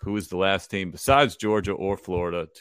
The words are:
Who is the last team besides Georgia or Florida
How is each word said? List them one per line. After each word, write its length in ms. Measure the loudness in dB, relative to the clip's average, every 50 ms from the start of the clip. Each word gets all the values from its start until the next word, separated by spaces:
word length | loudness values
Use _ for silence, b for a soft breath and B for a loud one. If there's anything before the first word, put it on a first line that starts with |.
| -8
Who 140 | -4 -4
is 120 | -4 -4 -4
the 80 | -2
last 340 | 0 2 2 2 0 -2 -4
team 200 | -6 -6 -6 -6
besides 460 | -8 -6 2 4 6 6 6 4 2
Georgia 360 | -2 0 0 2 2 0 0 -4
or 240 | -2 -2 -2 -2
Florida 500 | -4 -4 -4 -2 -2 -2 -2 -2 -4 -6 -6 _ -18